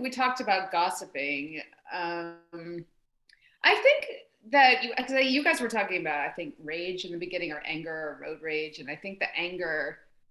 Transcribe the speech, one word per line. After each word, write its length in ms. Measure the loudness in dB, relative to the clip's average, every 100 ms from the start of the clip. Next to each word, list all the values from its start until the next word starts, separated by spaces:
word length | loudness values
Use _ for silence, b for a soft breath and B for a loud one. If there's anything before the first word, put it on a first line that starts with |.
we 80 | -4
talked 300 | 0 0 2
about 320 | 2 2 2
gossiping. 880 | 2 2 -2 -8 -4 -4 -4 -6 -10 -14 _ -10
Um, 920 | -6 -4 -4 -6 -12 _ -12 -10 -10 -12 _ _ _ _ b b b
I 140 | 4 6
think 300 | 6 6 0 -10 -16 _ 2
that 320 | 8 8 8
you, 100 | 2
'cause 180 | -4 0
you 320 | 2 4 4
guys 160 | 4 2
were 80 | 0
talking 320 | 0 0 -2
about, 180 | -2 -2
I 100 | -2
think, 240 | -4 -10 -10
rage 460 | -8 -4 -4 -6
in 80 | -6
the 60 | -6
beginning, 340 | -6 -4 -4
or 80 | -6
anger, 280 | -6 -6 -6
or 260 | -6 -6 -8
road 220 | -10 -8
rage. 380 | -4 -2 -4 -8
And 100 | -12
I 60 | -10
think 240 | -10 -4
the 120 | -4 -2
anger, 640 | -4 -4 -2 -2 -4 -8 _ _ _